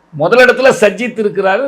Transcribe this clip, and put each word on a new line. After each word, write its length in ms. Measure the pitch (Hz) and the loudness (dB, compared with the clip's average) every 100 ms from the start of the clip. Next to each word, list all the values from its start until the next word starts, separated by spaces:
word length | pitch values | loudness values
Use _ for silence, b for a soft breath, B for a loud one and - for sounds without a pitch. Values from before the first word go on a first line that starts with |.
| _ | _
முதல் 300 | 151 - 240 | -6 0 2
இடத்துல 240 | 247 247 262 - | 4 4 2 2
சஜித் 400 | 208 190 240 226 | 0 -2 -6 -4
இருக்கிறாரு, 420 | 208 180 190 202 | -6 -2 -2 -2